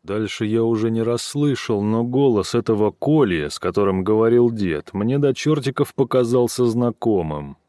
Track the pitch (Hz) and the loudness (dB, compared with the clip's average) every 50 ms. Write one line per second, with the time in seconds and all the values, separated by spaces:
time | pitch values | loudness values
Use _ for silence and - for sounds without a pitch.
0 | _ 80 98 110 110 98 - - 117 104 107 113 113 113 117 110 110 117 113 113 | _ -6 -4 -4 -4 -4 -4 -6 -4 -2 0 0 2 2 0 0 0 0 0 0
1 | 113 117 120 117 - - - 143 147 147 131 - - - 113 101 101 107 110 113 | 0 0 -2 -2 -4 -6 -4 -2 0 0 0 -2 -2 -2 -2 0 0 0 0 0
2 | 117 123 123 135 143 135 113 101 92 - - 120 113 - 113 104 107 104 - _ | -2 0 0 2 2 4 2 2 0 0 -2 -2 0 0 0 2 2 0 -2 _
3 | - 143 151 156 135 101 87 80 73 73 - - - 90 85 104 101 98 95 95 | -2 2 4 4 4 2 2 -2 -2 -6 -8 -4 -6 -2 0 0 0 2 0 0
4 | 92 101 107 107 110 113 120 120 120 117 117 107 101 87 78 73 - - - 98 | 0 0 2 2 4 4 4 4 4 2 2 -2 -2 -2 -2 -4 -6 -6 -6 -4
5 | 104 117 131 143 143 139 127 - - 151 156 147 123 143 131 - 147 - - - | -2 0 0 2 2 0 0 0 -2 -2 -2 0 -2 -4 -2 -2 -4 -4 0 -2
6 | 139 117 - 131 123 117 123 127 123 117 - - 123 117 113 120 123 120 110 _ | -2 0 2 0 2 2 2 2 2 0 0 0 0 2 2 0 0 -2 -2 _
7 | - 117 107 95 82 80 76 73 71 69 69 _ _ | 0 0 0 0 0 -2 -6 -8 -8 -12 -14 _ _